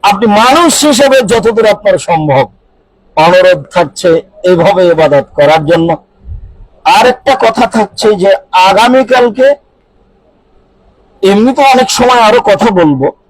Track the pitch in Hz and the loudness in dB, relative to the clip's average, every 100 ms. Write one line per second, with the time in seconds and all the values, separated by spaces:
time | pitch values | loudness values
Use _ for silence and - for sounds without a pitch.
0 | 202 196 220 208 233 302 339 - 302 233 | 0 0 0 2 2 2 0 0 -2 0
1 | 269 262 214 226 226 226 220 208 202 180 | 2 2 0 -2 0 0 0 0 -2 -4
2 | - 170 151 135 - _ _ _ _ _ | -2 -4 -2 -2 -2 _ _ _ _ _
3 | _ - 175 180 185 - 139 185 - - | _ -2 2 2 2 0 -4 -6 -6 -4
4 | 180 165 - - 185 180 165 180 180 160 | -2 -2 -4 -8 -2 0 0 0 0 2
5 | 156 143 - - 147 160 147 170 165 165 | 2 0 -2 -2 0 0 0 -2 -2 -6
6 | _ _ - - - - - _ - - | _ _ -20 -18 -20 -20 -20 _ 0 2
7 | 240 - - 254 226 226 233 226 208 - | 2 0 -2 -2 -2 -2 -4 -2 -6 -4
8 | 220 202 196 190 - 233 233 277 240 262 | -2 0 0 -2 -2 0 2 2 2 0
9 | 254 254 240 220 262 285 _ _ _ _ | 0 0 0 0 -2 -2 _ _ _ _
10 | _ _ _ _ _ _ _ _ _ _ | _ _ _ _ _ _ _ _ _ _
11 | _ _ 190 202 240 262 277 247 247 - | _ _ -2 0 0 0 2 2 0 -2
12 | 247 247 220 240 - 190 233 185 160 135 | 0 2 2 0 0 0 0 0 0 0
13 | 139 - | -4 -6